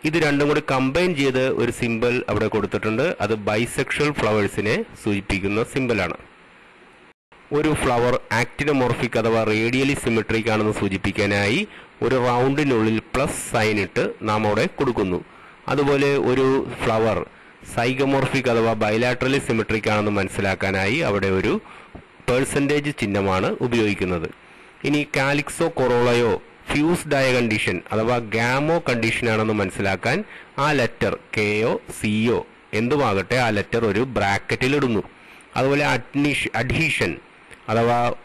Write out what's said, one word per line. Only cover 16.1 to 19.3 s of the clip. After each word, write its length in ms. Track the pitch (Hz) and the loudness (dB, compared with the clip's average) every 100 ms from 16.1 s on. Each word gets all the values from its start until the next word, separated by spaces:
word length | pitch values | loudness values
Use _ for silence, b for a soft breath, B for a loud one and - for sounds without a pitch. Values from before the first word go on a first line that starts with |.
| 139 - | 2 2
ഒരു 140 | 127 131 135 127 123 | 2 4 2 -2 -4
flower 340 | 123 110 110 92 80 B B B - | 0 2 2 0 -4 B B B -10
psygomorphic 760 | - 120 131 135 160 160 139 127 | -4 -2 0 0 2 0 0 2
അഥവാ 200 | 117 113 110 | 2 2 2
bilaterally 560 | 107 110 123 123 127 | 0 2 0 0 0